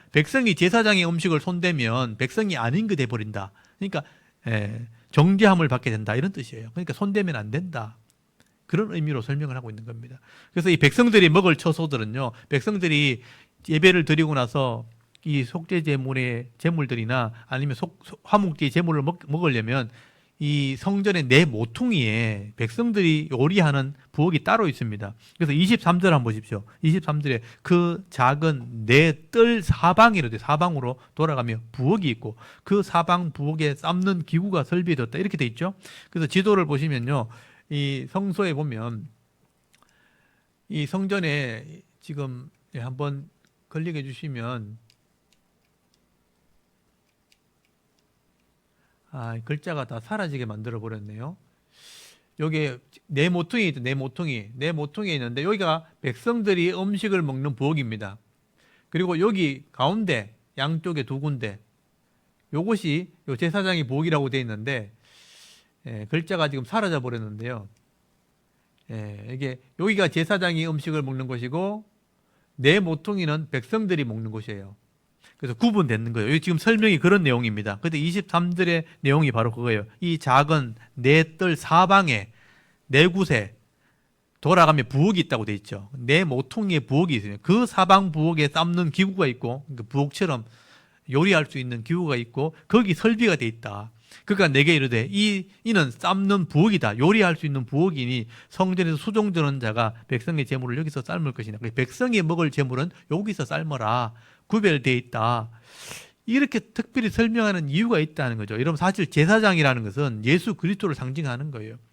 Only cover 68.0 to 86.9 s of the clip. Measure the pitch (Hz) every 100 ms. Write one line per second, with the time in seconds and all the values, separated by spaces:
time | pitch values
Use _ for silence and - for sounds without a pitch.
68 | _ _ _ _ _ _ _ _ - 110
69 | 104 104 113 131 135 127 _ - 196 202
70 | 170 160 165 196 180 160 165 156 160 156
71 | 135 131 127 123 123 160 196 214 214 _
72 | _ _ _ _ _ - 135 196 175 156
73 | - 202 160 156 156 131 - 220 208 165
74 | 123 110 110 107 104 101 98 101 _ _
75 | _ _ _ - 127 113 233 208 139 110
76 | 117 113 107 156 180 165 226 220 220 160
77 | 175 202 147 123 117 104 104 101 170 160
78 | 165 190 196 170 175 175 175 165 160 -
79 | 139 147 147 117 117 117 120 107 104 -
80 | 175 160 135 127 143 156 123 113 - -
81 | 127 156 160 - 185 156 - 160 185 196
82 | 170 110 98 _ _ _ _ _ - 135
83 | 175 185 165 123 98 - _ _ _ _
84 | _ _ _ _ 147 180 160 151 110 135
85 | 190 180 - 120 107 101 - 98 101 131
86 | 120 156 175 127 - 226 202 156 117